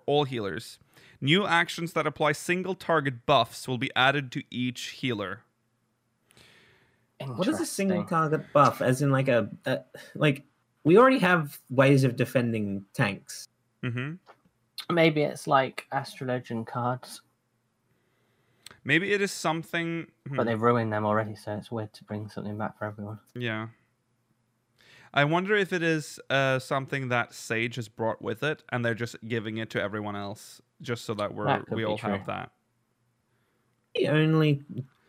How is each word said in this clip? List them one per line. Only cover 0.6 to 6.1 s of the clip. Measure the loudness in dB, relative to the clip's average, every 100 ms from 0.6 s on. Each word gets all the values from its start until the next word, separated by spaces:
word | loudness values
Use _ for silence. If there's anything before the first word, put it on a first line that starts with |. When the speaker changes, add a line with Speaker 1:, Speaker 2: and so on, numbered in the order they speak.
| -10 -16 _ _ -20 -4
Speaker 1:
New | 4 4 4
actions | 2 0 -4 -4
that | -2 -2
apply | 0 0
single | 0 -2 -2 -4 -4
target | 0 2 0 -2 2
buffs | 4 2 -4 -6
will | -4
be | -2 2
added | 4 2 -2
to | -8 -8
each | -4 -4 -6 -10 -6
healer. | -4 -4 -6 -10 _ _ _ _ _ _ _